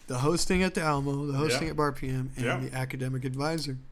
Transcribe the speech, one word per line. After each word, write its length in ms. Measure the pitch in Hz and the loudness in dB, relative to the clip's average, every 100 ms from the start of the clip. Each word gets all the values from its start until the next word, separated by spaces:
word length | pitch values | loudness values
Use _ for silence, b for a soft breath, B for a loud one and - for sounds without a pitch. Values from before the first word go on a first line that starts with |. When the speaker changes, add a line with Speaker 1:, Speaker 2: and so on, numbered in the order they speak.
| - | -6
Speaker 1:
the 100 | 123 | 0
hosting 440 | 143 170 - 185 | 2 4 4 4
at 120 | 185 185 | 4 2
the 60 | |
Alamo, 440 | 156 143 139 139 147 | 2 2 0 0 0
the 80 | 139 | 0
hosting 260 | 151 131 | 2 2
Speaker 2:
Yeah. 60 | 160 | 0
Speaker 1:
at 40 | 147 | 2
Bar 140 | 147 | 0
P 140 | 135 135 | 0 -2
M, 220 | 131 131 131 | -2 -4 -2
and 100 | 120 | -2
Speaker 2:
Yeah. 140 | 127 | -2
Speaker 1:
the 140 | 131 131 | -2 -4
academic 500 | 131 135 131 131 131 | -4 -4 -4 -2 -4
advisor. 520 | 127 147 165 143 131 - | -2 -2 -2 -4 -6 -10